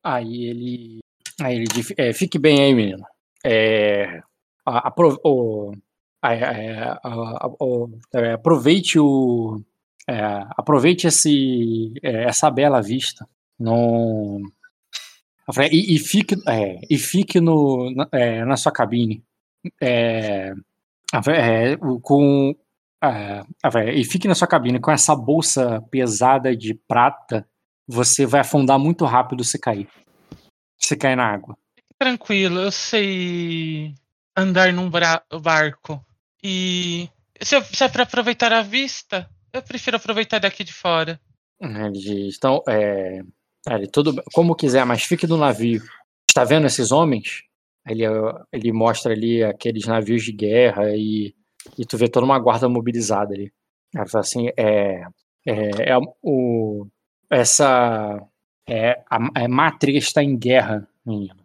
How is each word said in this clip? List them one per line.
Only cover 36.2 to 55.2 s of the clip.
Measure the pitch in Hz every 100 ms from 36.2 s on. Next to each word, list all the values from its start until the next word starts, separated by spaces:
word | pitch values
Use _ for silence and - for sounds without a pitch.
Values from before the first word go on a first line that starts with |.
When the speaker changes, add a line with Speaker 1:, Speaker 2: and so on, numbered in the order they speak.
| _ _
Speaker 2:
E | 196 185 185 180 180 170 175 _ _ _
se | -
eu, | 277
se | - -
é | 262
pra | 262
aproveitar | 247 247 233 233 233
a | 226
vista, | 202 240 269 - - 190 180 _ _
eu | 254
prefiro | - 254 - 226
aproveitar | - 214 220 214
daqui | 196 -
de | 196
fora. | - 180 165 156 160 _ _ _ _
Speaker 1:
Ele | 156 107 107
diz, | 98 98 101 101 -
"Então, | 135 139 -
é, | 107 104 98 92 92 92 _ _ _ -
ele, | 113 98
tudo | 147 151
bem, | 135 -
como | - 170
quiser, | 160 143 131
mas | 123 117
fique | - 175
no | 165 160
navio. | 147 110 117 113 - - _ _ -
Está | -
vendo | 123 156 143
esses | - 110
homens?" | 139 165 117 - - _ _ _ _ -
Ele, | 110 110 110 110 - -
ele | 123 117
mostra | 110 113 110 123
ali | 110 113 117
aqueles | 107 - 120 110
navios | 113 113 107 117
de | 110
guerra | 104 104 113 123 101 104
e, | 107 107 107 104 _ _ _ - -
e |
tu | 113 110
vê | 117
toda | 123
uma | 127 135
guarda | 120 113 127
mobilizada | 123 117 120 107 101 104
ali. | 98 101 _ _ _ _
Ela | - 101
fala | 110
assim, | 98 123 120 -
"É, | 107 104 101 92 87 _